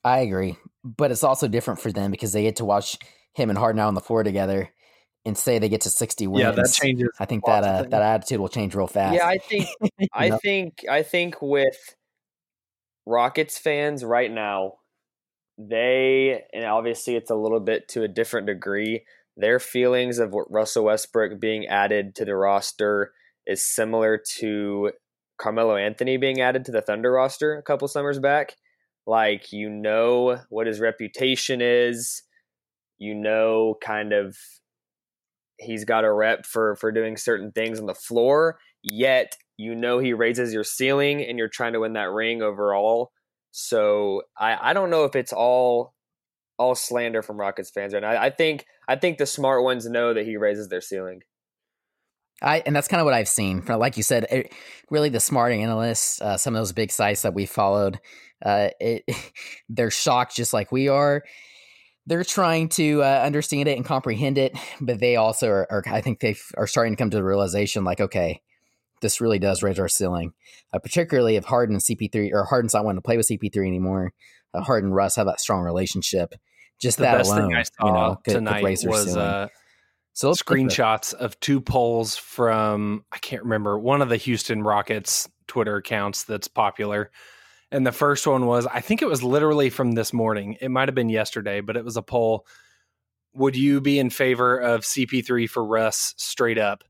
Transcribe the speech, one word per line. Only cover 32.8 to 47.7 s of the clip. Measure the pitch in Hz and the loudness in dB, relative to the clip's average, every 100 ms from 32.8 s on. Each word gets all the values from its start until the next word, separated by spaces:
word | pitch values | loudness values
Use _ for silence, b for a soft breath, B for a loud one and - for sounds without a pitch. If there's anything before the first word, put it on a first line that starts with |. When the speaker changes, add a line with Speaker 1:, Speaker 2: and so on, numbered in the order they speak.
| _ _ | _ _
Speaker 3:
you | 104 | -10
know, | 107 107 110 110 110 110 107 | -4 -2 2 2 4 2 -2
kind | - 107 107 | -6 -6 0
of | 104 98 95 - - _ _ _ _ _ _ _ _ _ _ | 0 0 -10 -20 -20 _ _ _ _ _ _ _ _ _ _
he's | 110 110 | -10 -8
got | 107 110 | 0 2
a | 110 | 4
rep | 107 110 110 | 4 2 0
for, | - 113 110 101 | -4 -2 0 0
for | 113 | -2
doing | 110 110 110 | 0 -2 -4
certain | - 107 104 | -2 -2 -2
things | 110 113 110 | -4 -4 -4
on | 107 | -8
the | |
floor, | - - 117 123 147 160 160 b b | -10 -4 2 4 4 2 -2 b b
yet | 101 104 131 127 - - _ - | -14 -2 2 2 -2 -10 _ -14
you | 110 | -10
know | 117 120 123 | -6 -2 -2
he | 131 | -2
raises | 113 117 117 120 | 0 -2 0 -4
your | 110 | -4
ceiling | 107 - 131 139 143 143 | -6 -4 0 2 0 -2
and | 120 120 | -6 -6
you're | 110 | -6
trying | - 117 | -4 -4
to | 113 | -2
win | 110 | -4
that | 110 95 | -4 -4
ring | 104 113 117 | -2 -2 -2
overall. | 107 101 104 98 107 117 123 _ _ _ _ | -4 -2 0 2 2 0 -2 _ _ _ _
So | - - 113 104 104 104 98 - - | -14 -2 0 2 2 0 -4 -8 -4
I, | 110 113 123 | -2 0 0
I | |
don't | 185 185 | 0 2
know | 165 | 2
if | 143 139 | 2 0
it's | 123 | -4
all, | 101 120 127 123 120 123 _ _ _ _ _ _ - | 0 2 4 4 2 -2 _ _ _ _ _ _ -2
all | 123 | 0
slander | 127 - 120 117 113 | 0 -2 -2 -2 -4
from | 107 104 | -6 -6
Rockets | 98 98 95 | -6 -6 -8